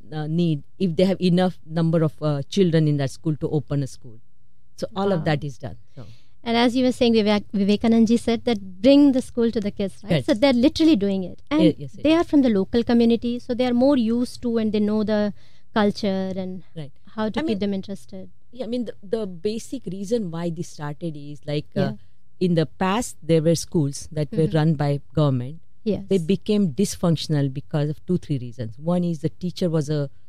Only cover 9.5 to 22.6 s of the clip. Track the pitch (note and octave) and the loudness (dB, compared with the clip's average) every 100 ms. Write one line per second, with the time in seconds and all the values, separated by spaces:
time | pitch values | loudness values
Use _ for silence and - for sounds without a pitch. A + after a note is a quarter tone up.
9.5 | A3 G3+ - G3 - - D#3+ G3 A3+ C#4 | 0 -2 -2 -4 -4 0 2 2 4 4
10.5 | B3 C#4+ - E4 A#3+ G3+ F#3+ F3+ - - | 6 4 6 4 6 4 0 -4 -10 -2
11.5 | D4+ F3 - C#3 - D4 E4 E4+ D4 B3+ | 4 4 2 -4 -2 2 4 4 4 4
12.5 | G3+ F#3+ A#3+ A#3 A#3 A#3 A3+ A#3+ A#3+ - | 4 2 0 4 4 4 2 0 -4 -4
13.5 | A#3+ B3+ A#3+ C4+ C#4+ A3 A#3+ B3 - B3 | -2 2 4 4 4 2 0 -2 -4 -2
14.5 | A3+ A3 G#3+ G#3 G#3+ G#3 G#3 G#3 - - | 0 2 2 2 2 2 0 0 -4 -12
15.5 | - - A3+ G#3 - G3+ F#3+ F#3+ F#3 F#3 | -14 -4 2 2 2 -2 -2 -4 -6 -8
16.5 | F#3 - E3 C#3 - - A3 G#3+ A#3+ D#4 | -8 -12 -12 -12 -14 -12 -6 -4 -2 -2
17.5 | G3 G3+ G3 F#3+ G3 - F#3+ F#3 - - | 0 -2 -4 -6 -10 -12 -14 -14 -16 -14
18.5 | A#3+ C4 B3 G#3+ - G3 A3+ G3+ E3+ G#3 | -10 -6 -4 -4 -8 -6 -4 -4 -4 -4
19.5 | A3 - C4+ - F#3+ G3 A#3+ F#3 E3 F3 | -4 -6 -8 -8 -8 -2 -2 -2 -4 -4
20.5 | E3 - - D3 D3 E3+ D3 C#3+ D3 - | -4 -8 -8 -8 -6 -8 -8 -12 -10 -4
21.5 | D3 - G#3 F#3+ G#3+ - - - - F3+ | -4 -2 -2 -2 -4 -12 -16 -16 -2 2
22.5 | E3 | 2